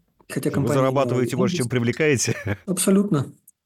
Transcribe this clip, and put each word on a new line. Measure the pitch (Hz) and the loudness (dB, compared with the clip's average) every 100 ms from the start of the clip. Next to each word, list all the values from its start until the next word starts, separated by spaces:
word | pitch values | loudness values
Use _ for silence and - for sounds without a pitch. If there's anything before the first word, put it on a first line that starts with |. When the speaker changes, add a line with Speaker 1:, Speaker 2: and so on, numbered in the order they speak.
| _ _ - | _ _ -10
Speaker 1:
Хотя | - 147 | -6 -2
Speaker 2:
Вы | - | 0
Speaker 1:
компания | 139 135 | 0 2
Speaker 2:
зарабатываете | 131 135 127 127 120 | 2 2 0 0 0
Speaker 1:
имела | 123 | 0
Speaker 2:
больше, | 127 156 | 0 0
чем | 120 | -2
Speaker 1:
возможность. | 123 117 120 | 0 0 0
Speaker 2:
привлекаете? | 156 127 - - 98 101 | 2 2 0 -4 -6 -6
<laughs> | - | -6
Speaker 1:
Абсолютно. | 180 - 196 208 147 - - _ _ | -2 2 2 4 0 -2 -10 _ _